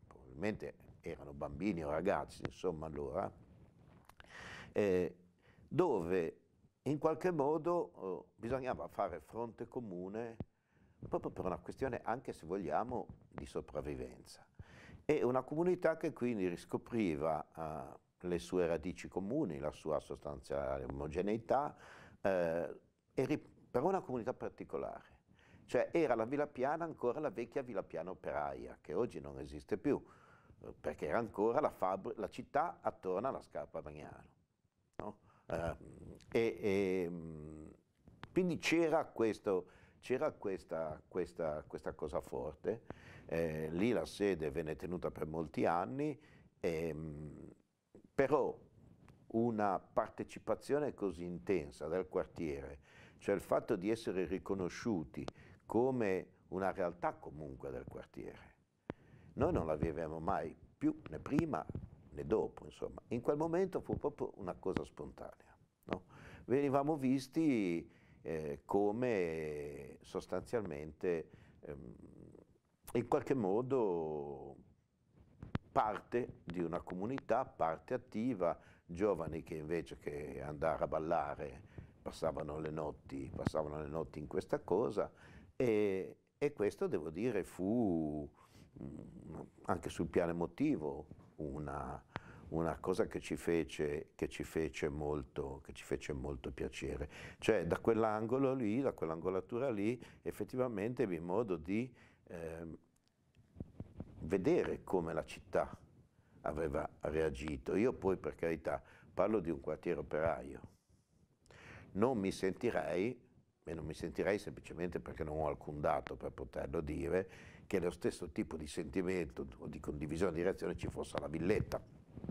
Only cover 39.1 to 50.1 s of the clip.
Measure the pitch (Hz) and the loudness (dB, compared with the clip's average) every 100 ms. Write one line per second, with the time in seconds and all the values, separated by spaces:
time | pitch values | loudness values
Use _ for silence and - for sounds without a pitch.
39.1 | - 113 98 107 92 - - - - - | 2 2 2 2 2 0 -12 -20 -10 0
40.1 | 127 151 - 104 90 - 82 80 76 - | 2 2 -2 -4 -4 -4 -4 -2 -6 -6
41.1 | 92 82 - 80 76 - 80 - 80 78 | -2 -2 0 -2 -2 -6 -8 -6 -4 -2
42.1 | 85 - 62 73 - 92 117 - - - | -2 -2 -4 -4 -4 -2 -2 -4 -14 -14
43.1 | - - 82 82 78 78 85 117 95 80 | -16 -2 2 2 0 0 2 4 4 0
44.1 | - 101 85 78 71 78 76 85 87 78 | 2 2 4 0 0 -2 -2 -4 -2 -2
45.1 | - 78 80 78 - 107 85 101 135 151 | -2 -4 -2 -2 2 4 4 2 -2 -2
46.1 | 135 - - - _ 90 156 82 76 78 | -4 -12 -20 -20 _ 0 2 0 -2 -6
47.1 | 73 76 76 76 - _ _ _ - - | -8 -10 -12 -16 -18 _ _ _ -20 -4
48.1 | - 135 143 98 - - - - - - | 2 4 4 2 -2 -12 -20 -20 -20 -20
49.1 | - - 113 117 107 104 90 - - 107 | -20 -2 2 4 4 4 2 0 0 0